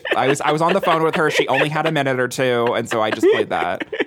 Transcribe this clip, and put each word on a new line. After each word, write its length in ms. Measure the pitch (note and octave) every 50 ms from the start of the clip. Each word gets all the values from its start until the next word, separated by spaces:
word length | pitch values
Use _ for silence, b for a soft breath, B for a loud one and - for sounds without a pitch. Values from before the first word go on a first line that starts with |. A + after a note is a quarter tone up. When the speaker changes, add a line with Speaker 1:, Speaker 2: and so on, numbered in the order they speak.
Speaker 1:
<laughs> 160 | - - -
Speaker 2:
I 100 | - B2+
was, 140 | C3 C#3+ -
I 100 | - D3+
was 100 | D3+ D#3
on 120 | E3 E3+ F#3+
the 80 | G3
phone 200 | - F3+ D#3+ D#3+ D#3+
with 120 | D#3+ D3+
her. 160 | F#3 D#3 D3+
She 160 | C#3+ - -
only 220 | - - C#3 C#3+ D3+
had 160 | D3+ D#3 D3+
a 60 | D#3+ D#3+
minute 260 | D3 C3+ C3+ C3 B2+
or 80 | B2+
two, 460 | B2 - - C3 B2+ B2 A#2+ A#2 B2 G#2+
and 160 | G#2+ A#2 A#2
so 120 | - A2+
I 80 | G#2+ G#2+
just 160 | - - - F#4+
played 180 | A4+ - - -
that. 380 | F#2 E2+ D#2+ F2 F#2+ - - - G#4+ - -